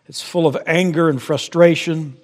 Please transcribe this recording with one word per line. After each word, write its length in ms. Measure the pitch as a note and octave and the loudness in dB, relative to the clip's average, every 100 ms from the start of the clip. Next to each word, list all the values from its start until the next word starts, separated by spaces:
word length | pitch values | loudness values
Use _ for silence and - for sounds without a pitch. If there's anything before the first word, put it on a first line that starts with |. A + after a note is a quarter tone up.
| - | -18
it's 160 | D3 | -16
full 240 | - F3+ E3 | -6 0 0
of 100 | C3+ - | 0 -2
anger 420 | E3 F#3 D#3 E3 | 0 0 0 0
and 120 | C3+ | 0
frustration 960 | - C#3+ - E3+ E3+ D#3+ - D#3+ D3+ C3 | -2 -4 -2 4 4 4 -2 -6 -8 -14